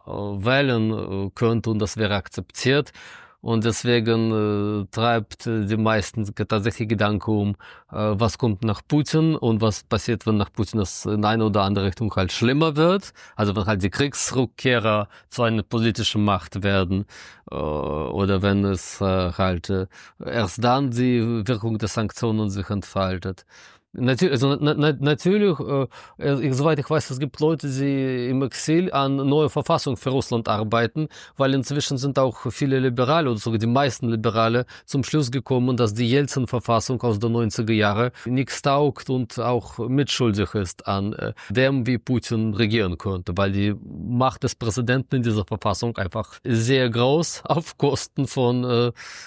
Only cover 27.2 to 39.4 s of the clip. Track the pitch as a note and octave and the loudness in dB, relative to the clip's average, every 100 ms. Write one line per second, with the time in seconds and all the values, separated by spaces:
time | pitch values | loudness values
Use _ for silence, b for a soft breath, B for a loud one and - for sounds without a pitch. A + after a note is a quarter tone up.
27.2 | C#3 - D3+ D#3 C#3+ C3 C#3 C#3 C3 B2+ | -6 0 0 0 -2 -2 0 0 -2 -2
28.2 | B2 C3 C3+ - - E3 F#3 C#3 C#3 C#3 | -2 0 -2 -4 0 2 2 0 0 2
29.2 | C#3 D3+ D3 D3+ C#3+ D#3+ C#3 A#2+ C3+ C3 | 2 2 2 0 0 0 0 -2 0 0
30.2 | - A#2 G#2+ G#2 A2 A#2 A2+ D#3 D3+ B | 0 -2 0 0 0 0 0 -2 -6 B
31.2 | B B C3+ C3+ - C#3+ - C3+ C#3 C3+ | B B 2 2 0 -2 -2 -2 -2 2
32.2 | C3 - A2+ - C#3 C3 B2+ A#2+ B2 E3 | 0 0 -6 -2 0 2 2 2 2 2
33.2 | C#3 A2 A#2+ A2 A2+ C3 C#3+ - A#2 A2+ | 2 0 0 0 2 2 2 0 -2 0
34.2 | A2+ A2 A2+ A#2+ - B B C#3+ - D#3 | 2 2 2 2 -2 B B -2 0 0
35.2 | B2 C3 - B2+ B2+ B2 A2 A2 A#2 C#3 | 0 -2 0 0 2 2 0 2 2 2
36.2 | C#3+ C3+ A#2+ A#2+ - A2+ - B2 A#2+ G#2 | 2 -2 -2 -2 2 0 0 -2 0 0
37.2 | A2+ A#2 A2+ - A2 A2 G#2 G#2 B2 B | 0 0 0 0 0 2 2 2 -2 B
38.2 | A#2+ B2+ B2 - C#3+ C#3+ D3 - - B2+ | -4 -2 -2 -2 0 2 2 -2 -4 -4
39.2 | A2+ - | -4 -4